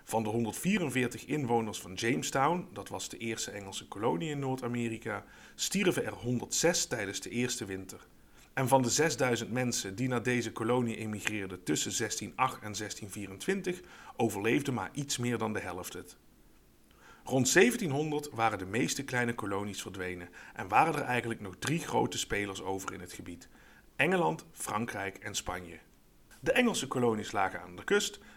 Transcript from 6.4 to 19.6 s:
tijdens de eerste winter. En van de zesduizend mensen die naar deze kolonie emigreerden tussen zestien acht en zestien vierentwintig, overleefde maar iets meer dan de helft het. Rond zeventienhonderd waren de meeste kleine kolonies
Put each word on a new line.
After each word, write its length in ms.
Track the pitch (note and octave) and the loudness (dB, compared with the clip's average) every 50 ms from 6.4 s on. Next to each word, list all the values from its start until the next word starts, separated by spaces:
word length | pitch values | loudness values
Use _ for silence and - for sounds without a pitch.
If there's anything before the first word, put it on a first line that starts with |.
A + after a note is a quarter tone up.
| - - - - - E3 F3+ F3+ - | 0 -2 0 2 4 4 4 4 2
tijdens 340 | - B2+ A2+ G2+ G2 G2 - | 0 -2 -2 -2 -2 -4 -6
de 100 | - - | -6 -4
eerste 340 | G#2 A#2+ B2 A#2+ - - A2 | -2 0 0 0 0 -4 -4
winter. 420 | F#2+ F#2+ F#2+ F#2+ - - - - - - - - - - - - - | -6 -6 -6 -8 -10 -14 -16 -18 -20 -20 -20 -20 -20 -20 -20 -16 -6
En 160 | - C3+ C3 A#2 | -2 0 4 6
van 140 | C3+ C3+ | 6 6
de 80 | B2+ A#2 | 6 6
zesduizend 640 | - - D3+ E3 A#2 A#2 C3+ B2 A#2+ A2 A#2 G2 | 4 4 4 4 4 2 2 4 2 2 0 -2
mensen 440 | A2+ B2+ B2+ B2 A#2 - - G2 G2 | 0 0 0 0 0 -2 -2 -4 -2
die 120 | G#2+ C3 B2+ | -2 0 0
naar 140 | B2+ A#2 | 0 0
deze 300 | G#2+ B2+ B2 B2 A#2 A2 | 2 2 2 2 2 0
kolonie 440 | - - A2+ A2+ B2 B2+ A#2+ A#2 A2 | -2 -2 2 4 4 4 4 2 0
emigreerden 680 | - A2 G#2+ G#2+ G2+ F#2 - G#2+ G#2 F#2+ F#2 F#2 F2 | -2 -4 -4 -4 -2 -2 -2 -2 -2 -4 -6 -8 -6
tussen 300 | - - D3+ C#3+ - A2 | -2 0 0 0 0 -2
zestien 400 | - - A#2 G#2 - - A2+ F2 - | -2 -2 -2 -2 -2 -4 -6 -4 0
acht 260 | - B2+ C3 - - | 2 2 2 0 -2
en 120 | A2 G#2+ G#2 | -8 -8 -6
zestien 360 | G#2 G#2+ G2 - - G#2+ G2 | -6 -6 -8 -8 -10 -10 -10
vierentwintig, 680 | - G#2+ G2 F#2 F#2+ F#2+ - - F#3+ G3 F#3 F3+ F3+ - - - - - - - - | -8 -8 -8 -8 -10 -6 -4 -2 -2 -2 -2 -4 -6 -6 -8 -16 -20 -20 -18 -10 -2
overleefde 560 | - D#3+ A2+ F#2+ G2 G#2 A2+ B2+ D3 C#3 C#3+ | 0 0 0 0 0 2 2 2 2 2 0
maar 180 | B2 A2 F#2 - | -2 -2 -2 -4
iets 260 | - C#3+ C#3+ - - - | -6 -6 -4 -4 -2 -2
meer 200 | A#2+ A#2+ A#2+ A2 | 0 0 0 0
dan 140 | A2+ A2 | 0 -2
de 80 | G#2+ G2 | -2 -2
helft 320 | F#2 F#2 F2 F2+ F2 - | -4 -6 -6 -8 -8 -10
het. 240 | - F2 F2+ - - - - - - - - - - - - - - _ - - - - - - - - - | -10 -12 -12 -14 -18 -20 -20 -20 -20 -20 -20 -20 -20 -20 -20 -20 -20 _ -20 -20 -20 -20 -20 -20 -20 -14 -4
Rond 240 | - B2 C3+ B2 - | 0 2 4 4 6
zeventienhonderd 840 | - E3+ G#3 B3 A#3 - - D3 C3+ C#3 D#3 D#3 D3 D3 D3 - | 8 8 8 8 6 2 0 0 0 0 0 0 0 -2 -2 -4
waren 280 | - A2+ A2+ A2+ G#2+ G2 | 0 2 2 2 2 0
de 80 | G#2+ | -4
meeste 380 | F#2+ G2+ A#2+ B2 A2 - - F#2+ | -2 0 0 2 0 0 -2 -4
kleine 300 | - B2+ B2 A#2+ A#2+ A#2 | -2 0 0 0 0 0
kolonies 480 | - G#2+ G2 G2 G2 | -2 -2 -2 -2 -2